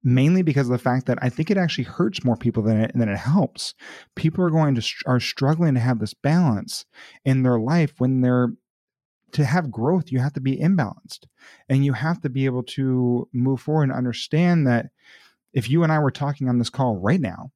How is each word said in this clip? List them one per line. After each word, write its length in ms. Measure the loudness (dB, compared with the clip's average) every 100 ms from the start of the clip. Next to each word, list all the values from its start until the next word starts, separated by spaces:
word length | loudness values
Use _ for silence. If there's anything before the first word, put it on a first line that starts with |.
mainly 400 | 2 4 4 2
because 240 | 2 0 0
of 60 |
the 60 | 0
fact 280 | 0 -2 -2
that 120 | -2
I 80 | -2
think 220 | -4 -2
it 80 | 0
actually 260 | 0 -2
hurts 400 | -8 -2 -4 -2
more 120 | -2 0
people 260 | 0 0
than 180 | 0 2
it, 120 | 0
than 140 | 0 -2
it 80 | -2
helps. 560 | 0 2 0 -4 -12 -12 -20 -20 -16 -4
People 280 | -2 0
are 60 | 0
going 240 | 2 2
to, 80 | 0
str-, 240 | -2 -8 -2
are 140 | -2
struggling 540 | -2 -2 0 2 2
to 60 | 2
have 180 | 0 -2
this 160 | -4
balance 720 | -4 0 2 2 0 -4 -12 -14 -20 -20 -6
in 180 | 0 2
their 180 | 2 2
life 340 | 2 0 0 _
when 240 | 0 2
they're, 260 | 2 2 0 -2 _ _ _ _ _ _ _
to 120 | -2
have 260 | 0 0 -2
growth, 400 | -4 0 0 0
you 100 | -2
have 120 | -2
to 60 | -2
be 160 | -4 0
imbalanced, 680 | 2 2 0 -6 -18 -20 _ _ -20 -20 _
and 160 | 2
you 80 | 2
have 280 | 0 -2 -2
to 80 | -4
be 140 | -2 -2
able 160 | -2
to 680 | -6 -4 0 2 2 0 -2
move 280 | -2 0 -2
forward 240 | 0 0
and 80 | 0
understand 760 | 0 -4 -6 -4 0 2 4 2
that 200 | 0 -2 _ _ -20 _ _ _
if 140 | -6 0
you 140 | 2
and 100 | 2
I 60 | 2
were 120 | 0
talking 380 | -2 -6 -2 -2
on 100 | 0
this 120 | -2
call 260 | -2 -2 0
right 240 | 0 0
now 300 | 0 -6 -16